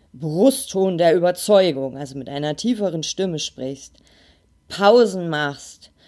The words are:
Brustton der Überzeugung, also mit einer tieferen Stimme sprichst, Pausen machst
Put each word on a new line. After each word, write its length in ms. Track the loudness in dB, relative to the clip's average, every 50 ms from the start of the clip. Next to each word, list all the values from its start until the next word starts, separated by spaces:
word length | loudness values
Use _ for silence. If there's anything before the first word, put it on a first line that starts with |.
| _ _
Brustton 840 | -16 -10 -8 -6 0 2 2 2 2 0 -4 -6 -2 -2 0 0 0 2
der 160 | 4 4 4
Überzeugung, 800 | 4 2 0 -2 -2 0 4 4 4 4 2 0 -2 -6 -8 -8
also 220 | -10 -12 -12 -12 -14
mit 100 | -12 -10
einer 280 | -8 -6 -4 -4 -6
tieferen 480 | -4 -4 -4 -2 -2 -4 -4 -4 -6 -6
Stimme 340 | -8 -6 -6 -4 -4 -4 -6
sprichst, 560 | -8 -10 -10 -12 -12 -10 -12 -12 -16 -20 _ _ _ _ _ _ _ _ _ _ _ _ _ _ _ _
Pausen 640 | -4 2 6 6 8 8 6 4 2 -4 -4 -4
machst 640 | -2 -2 -2 -4 -6 -8 -14 -20 -20 _ -20 _ _ _ _